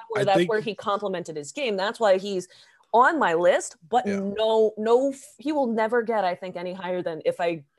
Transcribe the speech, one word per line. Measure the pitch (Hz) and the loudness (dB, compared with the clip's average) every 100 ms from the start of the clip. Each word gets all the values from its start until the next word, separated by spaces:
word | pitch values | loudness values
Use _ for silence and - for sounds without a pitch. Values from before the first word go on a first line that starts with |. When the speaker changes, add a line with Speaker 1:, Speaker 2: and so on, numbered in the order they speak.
| - | -6
Speaker 1:
where | - | -2
Speaker 2:
I | |
Speaker 1:
that's | 196 190 | 2 2
Speaker 2:
think | 180 | 2
Speaker 1:
where | 214 | -2
he | 220 | -4
complimented | 190 220 202 202 180 175 151 | -6 -4 -4 -4 -8 -8 -12
his | 143 | -10
game. | 285 247 190 | -6 -4 -2
That's | 202 240 | -4 0
why | 214 190 | 2 2
he's | 202 185 - _ _ _ _ | 0 -6 -8 _ _ _ _
on | 220 269 320 | 4 4 4
my | 196 | 2
list, | 165 175 285 - - 160 | 4 4 2 0 -14 -2
but | 240 | -2
Speaker 2:
Yeah. | 208 196 | 0 -4
Speaker 1:
no, | 196 202 220 220 220 214 | -4 -2 2 4 2 2
no, | 220 247 277 | 2 4 2
f-, | 269 - - | -2 -14 -8
he | 277 | -4
will | 302 247 | 0 0
never | 220 220 240 | 0 0 0
get, | 220 220 | 0 0
I | 185 | 0
think, | 180 185 175 | -2 -8 -8
any | 180 | -10
higher | 185 180 180 | -8 -6 -4
than, | 170 160 170 | -4 -4 -4
if | 170 | -2
I | 175 165 143 | -2 -4 -10